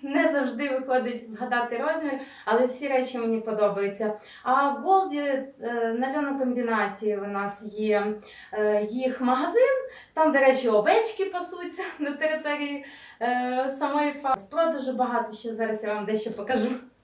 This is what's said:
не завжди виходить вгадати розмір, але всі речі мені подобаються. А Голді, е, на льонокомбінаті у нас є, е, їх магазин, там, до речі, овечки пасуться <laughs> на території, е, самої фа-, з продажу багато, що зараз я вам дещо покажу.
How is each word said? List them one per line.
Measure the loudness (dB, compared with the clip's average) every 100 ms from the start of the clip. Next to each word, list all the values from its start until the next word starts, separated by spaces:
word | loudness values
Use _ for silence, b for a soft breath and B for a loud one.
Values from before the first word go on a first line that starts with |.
не | -8 0 0
завжди | 2 -2 -4 -4
виходить | -4 0 0 0 -6 -10
вгадати | -10 -4 -2 -2 -2
розмір, | -2 -2 -2 -6 B B
але | 0 2 2
всі | 0 0
речі | 0 0 -2
мені | -2 -2
подобаються. | -2 2 2 2 -2 -2 -4 -4 B B
А | 0 2 2
Голді, | 0 4 4 4 -2
е, | 0 -2 -4 -8 -6 -2 0 0
на | -2 0
льонокомбінаті | -2 0 0 0 0 0 0 -2 -2 -2
у | -2
нас | -4 -4 -6 -12 -4
є, | 2 2 2 -4 B B B
е, | -2 2 2
їх | 0 -2 -2 0
магазин, | 2 2 2 4 4 4 -2 B B
там, | 2 4
до | 6
речі, | 6 6 4
овечки | 4 6 4 4 0
пасуться | -2 -2 -6 -8 -10 -8 -8
<laughs> | -4
на | -4
території, | 0 0 0 -2 -4 -4 -6 B B B B
е, | 0 0 0 0 0 0
самої | 0 2 0
фа-, | 0 0 0
з |
продажу | -2 2 2 2 -2
багато, | 0 0 0 -2 -6
що | -8
зараз | -4 -2 -2
я | -2
вам | -4 0
дещо | -2 -2
покажу. | -6 -2 0 0 -2 -8 _